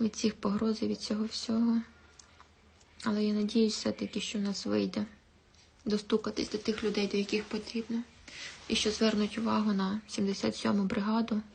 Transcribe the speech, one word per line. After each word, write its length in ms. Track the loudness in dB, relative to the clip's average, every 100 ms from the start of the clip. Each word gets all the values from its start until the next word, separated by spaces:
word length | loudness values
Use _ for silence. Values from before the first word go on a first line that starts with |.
від 160 | -2 2
цих 180 | 0
погроз 480 | 0 0 0 0 0
і 40 | 0
від 140 | -2
цього 240 | -2 -2
всього. 560 | -2 -4 -2 2 4 2 0 -10 -20 -20 -20 -20 -20 -20 -20 -20 -20 -8
Але 200 | -2 2
я 80 | 2
надіюсь 420 | 2 2 4 4
все-таки, 460 | 2 -2 -2 -4 -4
що 180 | -4 -2
в 40 |
нас 240 | -2 -2 0
вийде 400 | 2 2 0 -4 -6 -20 -20 _ -20 -20 -10
достукатись 640 | -2 -2 2 0 0 -4 -4
до 80 | -4
тих 260 | -2 -2
людей, 220 | 0 0 0
до 100 | 0
яких 280 | 0 -2
потрібно, 580 | -2 -6 -4 -6 -4 -4 -6 -12 -18 -14 -14 -12 -2
і 80 | 0
що 140 | 0
звернуть 480 | 2 2 4 0 0
увагу 340 | 0 2 2
на 280 | 2 0 -2 -6
сімдесят 480 | -2 0 0 -2 -2
сьому 280 | 0 2
бригаду 560 | 2 0 0 0 2 -2 -4